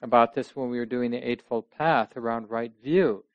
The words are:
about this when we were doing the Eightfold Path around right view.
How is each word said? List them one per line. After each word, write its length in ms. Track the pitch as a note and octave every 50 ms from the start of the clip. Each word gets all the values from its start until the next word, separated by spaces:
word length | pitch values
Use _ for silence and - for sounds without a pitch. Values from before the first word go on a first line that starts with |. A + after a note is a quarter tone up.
about 320 | - A#2+ B2 A#2+ A#2 A#2 -
this 200 | C3+ B2 - -
when 160 | C#3 C3 B2
we 80 | B2 A#2+
were 80 | A#2+
doing 240 | A2 B2 B2 B2 A#2+
the 180 | A#2+ B2 B2+ A#2+
Eightfold 400 | A#2+ - - - A#2+ A2+ - _
Path 440 | _ - D3+ E3 D#3 B2 G#2+ - -
around 320 | C3 A#2 A#2 A#2 A#2 A2 G#2
right 240 | A2+ A#2 A#2 A#2 - _
view. 440 | - C3+ D#3+ F#3 F3+ C3+ G#2 F#2+ - _